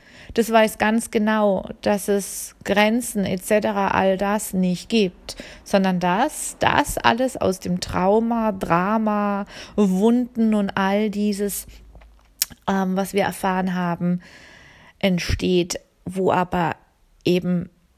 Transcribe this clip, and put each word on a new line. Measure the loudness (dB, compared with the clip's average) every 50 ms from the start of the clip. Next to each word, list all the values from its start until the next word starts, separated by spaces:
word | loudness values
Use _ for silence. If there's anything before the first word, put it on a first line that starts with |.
| _ -20 -20 -20 -20 -6 -2
Das | -2 0 2
weiß | 4 4 4 4 2
ganz | 0 0 0 2 0 -2 -2
genau, | -2 0 2 2 2 2 2 2 2 0 -2 -6 -10 -6
dass | -2 0 0 0 0 0
es | 0 0 -2 -4 -8 -12 -12 -14 -14 -10 -6
Grenzen | -2 2 2 2 2 2 0 -2 -4 -4 -2 -2
et | -2 -2 -4 -2
cetera, | 0 0 2 2 0 -2 0 0 0 0
all | 2 2 2 2 2
das | 0 0 -2 -2 -4 -4 -2
nicht | 0 0 0 0 -2 -4 -2
gibt, | 0 2 2 0 -2 -6 -16 -16 -16 -16 -16 -18 -20 -20 -6
sondern | 0 0 2 2 2 2 0
dass | 0 0 2 2 0 -2 -2 -6 -10 -10 -6 -2
das | 0 2 2 2 0 0 -2 0
alles | 2 2 2 2 0 -2 -2 -2
aus | -2 -2 -2 -2
dem | -2 -4 -4 -4
Trauma, | -4 -4 -2 0 2 4 4 2 2 0 0 0 0 -2 -2
Drama, | -2 -2 0 2 2 2 2 0 0 0 0 0 0 0 -2 -2 -4 -6 -8 -12 -18 -18 -6 0
Wunden | 2 2 2 4 4 4 4 4 2 0 -2 -2 0 0 2 2
und | 2 0 0
all | 0 -2 0 0 2 0 0 0
dieses, | -2 -2 -2 -2 -2 -2 -4 -4 -6 -8 -10 -12 -16 -20 -20 -20 -20 -20 -20 -20 _ _ _ _ _ -8 -8 -8 -8 -8 _ -2
ähm, | -2 0 0 0 0
was | -2 -2 -2 0
wir | 0 0
erfahren | 0 -2 -2 -2 -2 0 0 -2 -2 -2
haben, | -2 -2 -2 -2 -2 -2 -2 -2 -2 -4 -10 -20 -20 -20 -20 -20 -20 -20 -20 -20 -20 -20 -20 -8 _
entsteht, | -2 0 0 0 -2 -2 -2 -2 0 2 2 2 2 0 -4 -10 -12 _ _ _ _
wo | -10 -6 -2 0 2
aber | 2 2 0 0 0 -2 -2 -2 -4 -6 _ _ _ _ _ _ _ _ -2
eben | 0 0 0 0 0 -2 -2 -4 -6 _ _ _ _ _